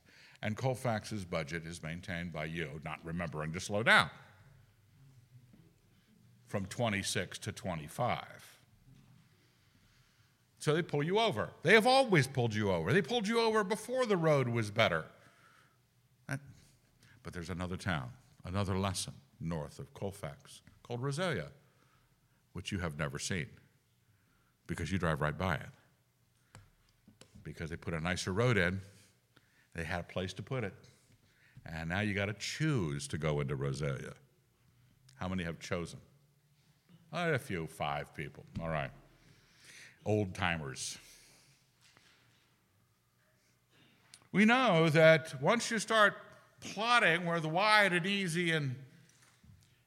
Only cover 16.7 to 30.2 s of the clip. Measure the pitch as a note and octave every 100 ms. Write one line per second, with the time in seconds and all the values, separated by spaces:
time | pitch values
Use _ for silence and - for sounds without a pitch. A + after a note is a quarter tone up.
16.7 | _ _ _ - - E2+ F2 D#2+ F2 F2+
17.7 | F2+ G2 D#2 B1 - _ - F2+ F#2+ G2
18.7 | F#2+ G2 F#2 - - - - E2 E2 C#2+
19.7 | - C#2 - G2+ - D2 C#2+ - - -
20.7 | - - A#2+ C#3 C#3+ F#3 G#2+ C#2+ - _
21.7 | _ _ _ _ _ _ _ _ F2 -
22.7 | F#2+ F2 D2 D2 D2 - F#2+ C2+ - -
23.7 | _ _ _ _ _ _ _ _ _ -
24.7 | E2 D#2 F#2+ E2+ D2 D2+ D2+ F#2 C#2+ -
25.7 | - _ _ _ _ _ _ _ - -
26.7 | _ _ _ _ - - - D#2 D2+ D#2+
27.7 | E2 - E2 E2 F2+ G2+ F#2+ B2 G2+ F2
28.7 | F#2+ - - - _ _ _ _ _ _
29.7 | E2+ E2 F2+ - -